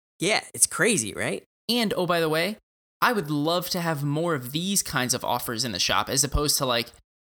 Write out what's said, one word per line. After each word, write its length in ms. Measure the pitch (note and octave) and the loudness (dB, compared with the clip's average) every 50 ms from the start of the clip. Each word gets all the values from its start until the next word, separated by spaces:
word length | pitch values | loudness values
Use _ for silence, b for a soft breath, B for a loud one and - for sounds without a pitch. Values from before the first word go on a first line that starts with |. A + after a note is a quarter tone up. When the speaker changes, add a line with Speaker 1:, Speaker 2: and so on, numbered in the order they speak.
| _ _ _ - | _ _ _ -4
Speaker 1:
Yeah, 220 | - F3+ G#3+ - - - - | -2 0 0 0 -2 -6 -2
it's 140 | A#2+ - - | 0 0 0
crazy, 460 | - - D#3+ A3 A3+ D3 A2 G2+ - | 2 2 2 4 4 2 0 -2 -4
right? 300 | - G2+ C3 F#3+ - - _ _ _ _ - | -4 -4 -2 -4 -6 -8 _ _ _ _ -2
Speaker 2:
And, 240 | A3+ B3 A#3 G3+ - | 0 0 0 0 0
oh, 100 | - F3+ | 0 0
by 140 | E3+ F3 E3+ | 2 2 2
the 100 | E3 D#3 | 2 2
way, 280 | D#3 D#3+ E3+ F#3+ A3 - _ _ _ _ _ _ _ _ | 2 0 0 -2 -4 -6 _ _ _ _ _ _ _ _
I 120 | E3+ A3+ B3 | 2 2 2
would 160 | G#3 E3+ D3+ | 2 0 0
love 400 | D3+ D3 C#3+ D#3+ F3 F3+ F3+ - | 0 0 0 2 0 0 -2 -2
to 100 | - F3+ | -2 -2
have 220 | E3+ E3 D#3+ C#3+ C#3+ | 0 -2 -2 0 0
more 300 | D3 C#3+ D3+ E3+ F3 D#3+ | 0 0 0 0 0 -2
of 180 | C#3 B2 A#2+ | -2 -4 -4
these 300 | C#3 D#3 F3 F#3+ G3+ F#3 | -4 -4 -2 -2 0 -2
kinds 320 | - - - C#3+ B2+ B2 A#2 | -2 0 0 0 0 0 0
of 100 | A#2+ - | -2 -2
offers 400 | - A2 A#2+ - - A#2+ A2 A2+ | -2 -2 -2 -2 -4 -4 -4 -4
in 80 | B2 | -4
the 80 | G#2 F2+ | -2 -2
shop 300 | - - G#2+ F#2+ G#2 - | 0 0 2 0 0 0
as 140 | A2 C#3+ C3+ | 0 0 0
opposed 340 | B2+ - D3 D3 D3 - - | 0 0 0 2 2 0 0
to, 80 | C#3+ | 0
like, 260 | B2+ A#2+ A#2+ A#2 - - - _ _ _ _ | 0 0 0 -2 -4 -8 -20 _ _ _ _